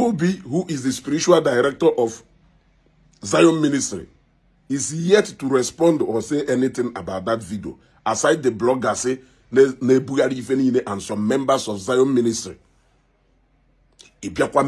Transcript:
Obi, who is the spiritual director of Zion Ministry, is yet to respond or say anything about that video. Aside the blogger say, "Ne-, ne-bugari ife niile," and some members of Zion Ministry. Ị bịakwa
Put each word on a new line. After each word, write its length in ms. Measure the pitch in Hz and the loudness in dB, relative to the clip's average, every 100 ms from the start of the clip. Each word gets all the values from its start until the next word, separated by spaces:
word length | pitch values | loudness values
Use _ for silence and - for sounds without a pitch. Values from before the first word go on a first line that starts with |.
| 240 | 0
Obi, 240 | 156 175 | 0 -2
who 340 | 190 123 156 175 | -2 -4 -4 -4
is 140 | 143 | -4
the 100 | 131 | -4
spiritual 480 | - 135 147 180 170 | -4 -4 -2 4 4
director 480 | 147 123 139 127 - - | 4 2 0 2 2 2
of 240 | 113 - - _ _ _ _ _ _ _ _ _ | 0 -4 -20 _ _ _ _ _ _ _ _ _
Zion 360 | 101 156 165 160 | -2 4 4 4
Ministry, 480 | 147 135 - 92 - _ _ _ _ _ - | 0 0 -4 -8 -14 _ _ _ _ _ -8
is 240 | 139 120 | -6 -6
yet 320 | 160 170 208 202 - | -4 2 2 2 -4
to 100 | 135 | 0
respond 540 | 131 120 - 165 151 | 0 0 2 2 2
or 180 | 107 110 | 0 -2
say 240 | - 147 139 | -2 -2 0
anything 500 | 127 131 123 120 101 | 0 0 -2 -6 -6
about 280 | 87 95 95 | -8 -6 -4
that 160 | 117 | -4
video. 360 | 87 104 85 - _ _ | -4 -10 -10 -14 _ _
Aside 380 | 107 110 147 - | -4 0 0 2
the 80 | 123 | 0
blogger 440 | 107 120 131 113 98 | 0 0 0 -2 -2
say, 240 | 123 127 - _ _ | -4 -6 -8 _ _
"Ne-, 260 | 127 135 131 | 4 4 2
ne-bugari 580 | 127 131 - 135 131 131 | 2 2 2 0 0 -2
ife 100 | 117 135 | -2 0
niile," 260 | 131 123 - | 2 0 -2
and 140 | 98 | -6
some 260 | 92 104 107 | -6 -4 0
members 420 | 135 135 135 110 | 0 0 0 -2
of 120 | 101 | -8
Zion 320 | 95 127 135 | -2 2 2
Ministry. 460 | 127 117 113 92 78 _ _ _ _ _ _ _ _ _ _ _ _ _ _ - _ | 2 0 -2 -8 -16 _ _ _ _ _ _ _ _ _ _ _ _ _ _ -20 _
Ị 60 | 98 | -8
bịakwa 320 | 90 127 143 | -4 -2 0